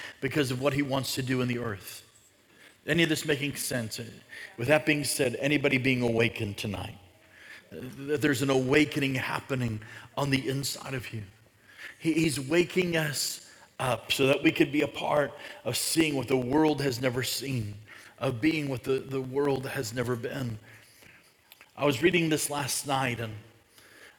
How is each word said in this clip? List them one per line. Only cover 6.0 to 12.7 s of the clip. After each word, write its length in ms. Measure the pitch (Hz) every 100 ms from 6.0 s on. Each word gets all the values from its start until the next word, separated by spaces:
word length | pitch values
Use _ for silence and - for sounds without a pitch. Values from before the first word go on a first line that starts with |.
awakened 560 | 120 113 117 - 104 98
tonight? 400 | 110 92 - - - _ _ - - - -
There's 720 | - 123 113 139 147 147 117
an 80 | 139
awakening 640 | 131 127 151 147 147 135
happening 680 | 131 - - - 131 120 107 107 - -
on 140 | - 139
the 180 | 135 120
inside 460 | 139 135 - 139
of 180 | 131 -
you. 80 | 113 95 - _ _ _ - - -
He, 140 | 165
he's 260 | 156 160 139
waking 600 | 135 170 170